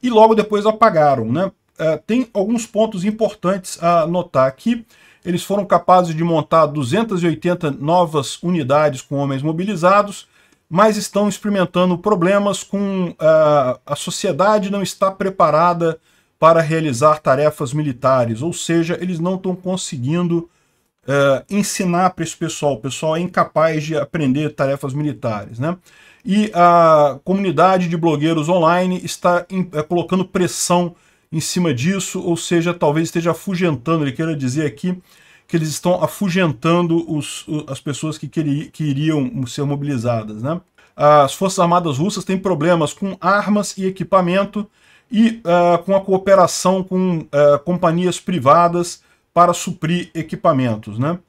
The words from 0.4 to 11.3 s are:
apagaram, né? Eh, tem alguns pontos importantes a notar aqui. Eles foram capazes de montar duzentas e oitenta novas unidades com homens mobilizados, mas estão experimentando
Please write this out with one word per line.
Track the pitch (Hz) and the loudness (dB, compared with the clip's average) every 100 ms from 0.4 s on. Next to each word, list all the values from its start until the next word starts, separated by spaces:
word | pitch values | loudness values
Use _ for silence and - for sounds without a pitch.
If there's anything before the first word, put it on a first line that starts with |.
| 208 208 | 2 0
apagaram, | 202 214 226 170 147 135 110 | 0 2 2 4 2 2 0
né? | 135 190 - _ _ | -2 -4 -6 _ _
Eh, | 160 156 _ | -2 -2 _
tem | 233 254 | -2 -2
alguns | 208 196 233 | -2 -2 -2
pontos | 226 202 220 202 | -4 0 0 0
importantes | 190 214 208 - 175 196 180 - | -4 -2 -2 -2 -4 -2 -6 -4
a | 170 170 156 | 2 2 2
notar | 175 175 139 131 | -2 -2 2 0
aqui. | - 233 233 226 _ _ _ | 0 -4 -4 -6 _ _ _
Eles | 180 175 | -6 -6
foram | - 196 190 | -2 -4 2
capazes | 180 170 185 175 | 0 4 4 4
de | 156 | 0
montar | 170 165 - 165 | 0 0 2 2
duzentas | 151 147 123 170 226 190 | 2 0 -2 -2 -2 -2
e | 170 | -2
oitenta | 156 175 175 160 | -2 -2 -2 -2
novas | 139 139 175 170 156 131 - | -4 0 2 2 0 -4 -6
unidades | 175 175 131 147 151 131 | -2 -2 2 2 2 -2
com | - 139 | -8 -4
homens | 139 135 | -4 -4
mobilizados, | 151 160 190 196 170 202 202 - - _ _ _ _ | -4 -4 -4 0 2 4 2 -6 -20 _ _ _ _
mas | 165 220 214 | 2 2 2
estão | - 196 | -4 -2
experimentando | 208 | -2